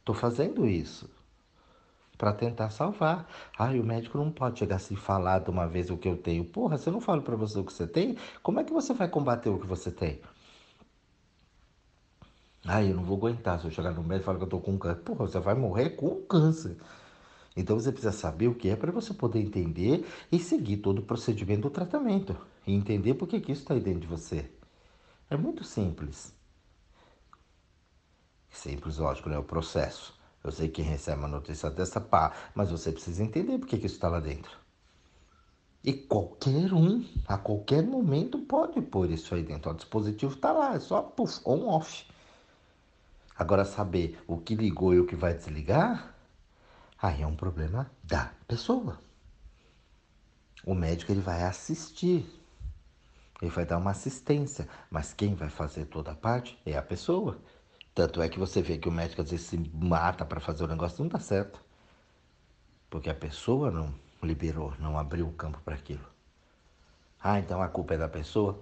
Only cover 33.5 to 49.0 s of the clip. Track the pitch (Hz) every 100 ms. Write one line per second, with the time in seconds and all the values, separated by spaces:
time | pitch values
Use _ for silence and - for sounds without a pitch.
33.5 | 262 262 113 95 - 87 85 78 - -
34.5 | - _ _ _ _ _ _ _ _ _
35.5 | _ _ _ 127 131 - 107 - - 135
36.5 | 139 185 180 170 240 240 - - 101 -
37.5 | 104 - 143 202 262 190 143 233 285 -
38.5 | 285 339 285 - 101 85 80 - 87 76
39.5 | 76 80 80 - 110 107 107 139 139 294
40.5 | 320 285 190 - 202 - - 196 - -
41.5 | 147 240 160 - - - - - - -
42.5 | _ _ _ _ _ _ - - - 82
43.5 | 98 98 - 98 90 82 - - 85 -
44.5 | 110 107 80 92 90 90 78 87 82 -
45.5 | 76 76 131 220 220 - - - _ -
46.5 | _ - - - - 101 73 76 78 95
47.5 | 78 78 107 135 - 82 80 - - -
48.5 | 117 - 254 175 -